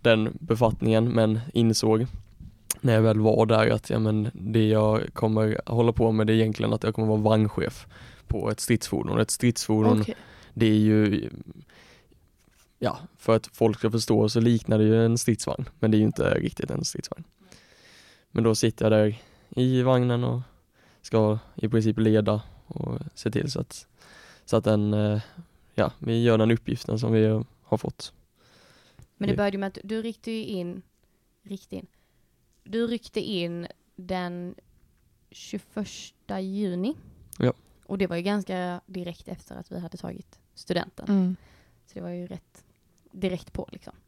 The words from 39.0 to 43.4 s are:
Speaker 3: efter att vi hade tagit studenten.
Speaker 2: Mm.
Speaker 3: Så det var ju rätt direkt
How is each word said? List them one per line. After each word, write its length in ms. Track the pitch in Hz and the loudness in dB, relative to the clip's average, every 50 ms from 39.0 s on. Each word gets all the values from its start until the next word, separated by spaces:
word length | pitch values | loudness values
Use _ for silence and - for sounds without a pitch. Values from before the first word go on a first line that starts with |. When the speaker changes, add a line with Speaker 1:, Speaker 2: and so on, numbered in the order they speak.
| 175 175 165 - - - | -10 -12 -12 -14 -14 -16
Speaker 3:
efter 280 | 175 - - _ - | -16 -16 -16 _ -18
att 160 | - 175 _ 185 | -18 -16 _ -14
vi 60 | 180 | -12
hade 180 | 180 170 - | -12 -12 -14
tagit 420 | - - - - 196 - _ _ _ _ _ _ | -12 -12 -12 -12 -14 -18 _ _ _ _ _ _
studenten. 520 | - - - 175 175 - - _ - - - | -20 -6 -4 -4 -4 -4 -6 _ -16 -4 0
Speaker 2:
Mm. 280 | 202 196 185 180 185 - - _ _ _ _ _ _ _ _ | 0 2 2 0 -2 -6 -12 _ _ _ _ _ _ _ _
Speaker 3:
Så 80 | _ _ | _ _
det 60 | 196 | -14
var 100 | 180 175 | -12 -12
ju 160 | 175 175 175 | -12 -12 -12
rätt 380 | 180 185 180 _ _ _ - _ _ _ _ _ _ _ _ _ _ _ | -14 -14 -18 _ _ _ -20 _ _ _ _ _ _ _ _ _ _ _
direkt 400 | 185 180 185 180 175 | -6 -6 -6 -6 -6